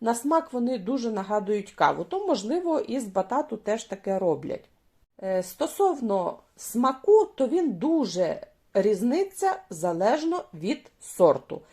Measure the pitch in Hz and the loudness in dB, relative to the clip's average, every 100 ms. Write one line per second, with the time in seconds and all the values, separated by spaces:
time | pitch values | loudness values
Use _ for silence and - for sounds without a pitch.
0 | 226 240 285 320 320 247 240 254 185 269 | -2 -2 0 0 0 -2 -2 -2 -2 -4
1 | 233 214 190 208 196 214 196 - 147 143 | -2 -4 -2 -2 0 -2 -4 2 2 2
2 | 175 381 403 254 208 330 349 311 - 247 | -4 -4 0 -2 0 -2 0 -2 -2 -4
3 | 220 190 185 254 302 226 - 220 - 190 | -4 -2 -2 -2 -2 -6 -4 -4 -4 -8
4 | - 190 185 143 - - - _ _ _ | -4 0 0 0 -2 -8 -10 _ _ _
5 | _ _ 190 185 185 - 330 - 392 311 | _ _ -4 -2 -4 -4 -4 2 2 2
6 | 233 196 175 - _ - - 233 262 269 | 0 0 -2 -6 _ -18 -8 0 0 2
7 | - 427 427 - 262 330 330 180 262 330 | 6 6 6 0 0 2 0 0 0 2
8 | 220 170 170 - - _ _ 202 190 202 | 0 0 -2 -2 -8 _ _ 0 2 2
9 | 240 302 392 - 392 381 - 165 175 165 | 2 0 -2 -2 -2 -2 -6 -4 -2 0
10 | 196 302 320 359 - 160 170 294 - _ | 2 2 0 -4 -6 -8 -4 -4 -8 _
11 | - - 175 135 - - - | -10 4 6 6 -2 -14 -14